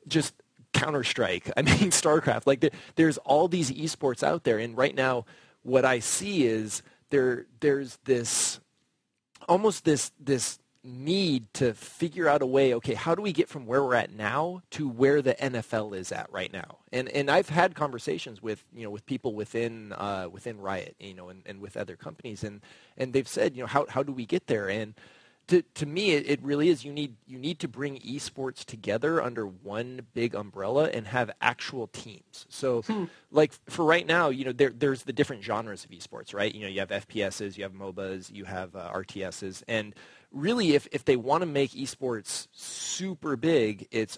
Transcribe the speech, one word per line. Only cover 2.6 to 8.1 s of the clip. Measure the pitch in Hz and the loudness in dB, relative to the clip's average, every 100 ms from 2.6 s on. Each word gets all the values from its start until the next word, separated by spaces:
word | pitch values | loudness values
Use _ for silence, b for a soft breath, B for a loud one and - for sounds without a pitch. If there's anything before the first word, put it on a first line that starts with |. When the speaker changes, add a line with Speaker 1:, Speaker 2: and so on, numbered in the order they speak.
Speaker 1:
there, | 156 B B - | 2 B B 4
there's | 160 143 | 4 4
all | - 147 180 | 2 4 4
these | 180 135 | 2 0
esports | 135 156 - 139 120 | -2 -6 -2 -2 0
out | 143 165 | 0 2
there, | - 110 | 2 0
and | 117 117 | -2 0
right | 143 | 0
now, | 135 131 123 - b b b | 2 0 0 -4 b b b
what | 123 131 131 | 2 6 6
I | 123 | 4
see | - - 196 190 120 | 0 -2 0 2 4
is | 110 107 - b b _ | 2 -2 -6 b b _
there, | 139 127 120 - _ | 2 4 0 -6 _
there's | 151 139 131 - | 2 2 -2 -10
this, | - | 0